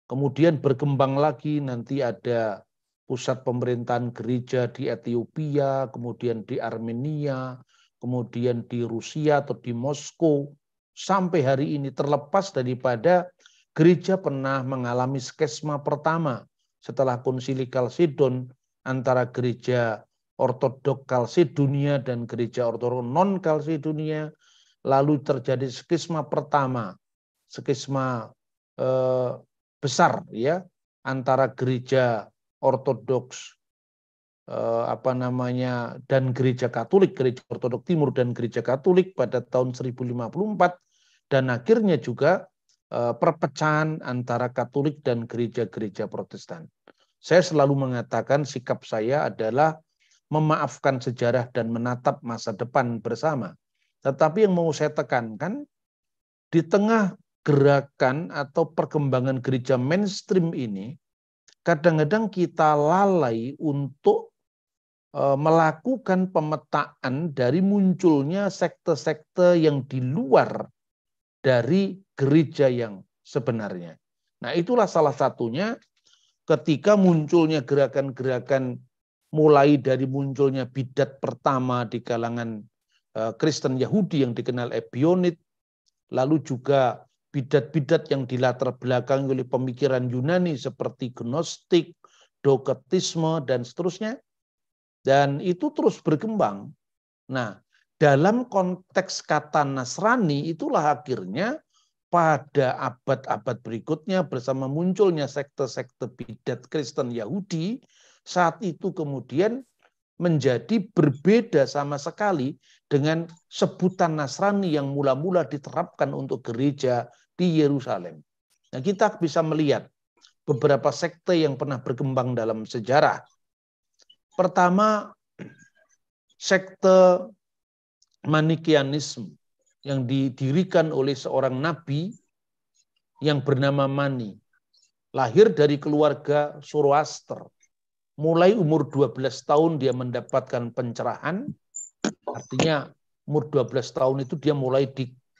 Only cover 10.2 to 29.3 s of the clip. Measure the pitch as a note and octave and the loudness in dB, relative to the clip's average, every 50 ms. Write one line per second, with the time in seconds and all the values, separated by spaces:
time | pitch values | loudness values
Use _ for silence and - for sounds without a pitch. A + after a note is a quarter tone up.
10.2 | E3+ D#3+ D3 C#3+ C#3+ C#3+ - _ _ _ _ _ _ _ _ - - - F#3+ G3 | 2 2 2 2 -2 -8 -14 _ _ _ _ _ _ _ _ -10 -2 0 0 0
11.2 | F#3 E3+ F3+ E3 B2+ C3 C3+ C3 D3 E3 D#3 C#3+ C#3 C3+ B2+ - D3 C#3+ D3 C3+ | 2 2 2 2 2 2 2 2 0 -2 -2 -4 -6 -6 -4 -4 0 0 0 -2
12.2 | - - - G3 F#3+ - - C3+ B2+ B2 B2+ B2+ - C3 A#2+ A2 G#2+ E3+ F3+ F3+ | 0 0 0 0 0 0 -4 -4 -2 -2 -4 -2 0 -2 -2 2 4 4 4 4
13.2 | F3 - - _ _ _ _ _ _ _ _ - D#3 F3 F3+ - - F#3+ F#3+ F#3+ | 2 -2 -10 _ _ _ _ _ _ _ _ 6 6 6 6 4 2 -2 -2 0
14.2 | F#3 D3 C#3 C3+ C3+ C3+ C3+ C3+ B2 C3 C3+ B2+ B2 A#2+ A#2+ B2 B2+ C3 C#3 C3 | -2 -4 -4 -2 -2 -2 -2 -2 -2 -4 -4 -4 -2 -2 0 0 0 0 -2 -4
15.2 | B2 - - - D#3 C#3+ D3 - D3+ D3+ D3 C#3 C#3+ D3+ D3 C#3+ - D#3+ D#3+ E3 | -6 -10 -4 -4 -2 -2 -2 -6 -6 -6 -6 -4 -2 -4 -4 -2 0 -2 0 0
16.2 | D#3+ C#3 A#2+ G2+ - _ _ _ _ _ _ _ _ - A#2 C3+ C3+ C3 B2 A#2+ | 0 -2 -4 -4 -10 _ _ _ _ _ _ _ _ -6 -2 0 0 0 0 -2
17.2 | B2 C3+ C3 B2+ B2+ C#3 C3 C3 C3 B2 - C3 B2 A#2+ - - F3 D#3 C3 - | -2 -4 -4 -4 -4 -4 -4 -4 -6 -4 -2 -2 -2 -2 0 0 0 0 2 2
18.2 | C#3 B2+ B2+ B2+ B2+ B2 - _ _ _ _ _ _ C3 C3 C3 A#2+ C3 B2+ B2+ | 2 2 2 -2 -6 -10 -16 _ _ _ _ _ _ -6 -4 -2 0 2 2 2
19.2 | B2 B2 - B2+ B2 B2 A2 - - B2+ B2 A#2+ A#2 A2+ G#2+ - - _ _ _ | 0 0 -2 -2 -2 -2 -4 -4 -4 -2 0 0 0 -2 -4 -6 -10 _ _ _
20.2 | _ _ _ - C3 B2 A#2+ - C#3 B2+ B2+ - - C#3 C3+ C3+ - - B2+ B2 | _ _ _ -2 -2 -2 0 -2 -2 -2 -2 -2 -4 -4 -4 -4 -4 -2 -2 -2
21.2 | A#2 - - F3+ E3+ - - D3 C#3 C3+ C#3+ C#3+ C#3+ C#3+ C#3+ C3+ - C3 B2 A#2+ | -2 0 2 2 2 2 2 0 0 2 2 0 0 0 0 -2 -2 -4 -6 -6
22.2 | A#2 - B2 A2+ A#2+ A2 - B2 A#2+ A#2 A2 A2 B2 A#2+ B2+ B2+ A#2+ A#2+ C3 E3 | -6 -6 -4 -4 -4 -4 -2 -2 -2 -2 -2 -2 -4 -4 -4 -4 -6 -2 0 2
23.2 | F#3+ G3+ G3 F3+ F#3+ D#3+ D3+ D3+ C#3+ D#3 D#3+ D3 D3+ D#3 D#3 D3+ D#3 D#3 D#3 D3+ | 2 2 0 -2 0 0 0 0 -2 -4 -6 -4 -4 -6 -6 -4 -6 -6 -6 -6
24.2 | D#3 D3+ - _ _ _ _ _ _ _ _ _ - - C3+ C3+ C#3+ D3 D3+ C#3 | -8 -10 -14 _ _ _ _ _ _ _ _ _ 0 2 2 4 4 4 2 0
25.2 | - - C#3 B2+ - - C3 B2 C3+ B2+ B2 - - _ F3 D#3+ - - E3 D#3 | 0 -2 -4 -2 -2 -2 -2 -2 -4 -6 -8 -12 -4 _ -2 -2 -2 -4 -6 -6
26.2 | C#3+ D3+ D#3+ D#3 C#3+ - - D3 C3+ B2+ B2+ A#2+ G#2+ F#2 F#2 - _ _ _ _ | -4 -4 -6 -6 -2 0 0 0 0 0 -2 -4 -6 -8 -12 -16 _ _ _ _
27.2 | _ _ _ _ _ _ - C#3 A#2+ D3 C3+ A#2+ - C#3 C#3 C3+ C3 C3 B2 A2+ | _ _ _ _ _ _ -16 -8 -4 -4 -4 -4 -4 -4 -4 -2 -2 -2 -4 -6
28.2 | G#2+ A2 _ _ _ _ _ _ _ _ _ - C3 C3 C3 C3 C3 B2+ B2+ B2+ | -8 -12 _ _ _ _ _ _ _ _ _ -4 -2 0 0 0 0 0 0 0
29.2 | B2+ B2 | -2 -4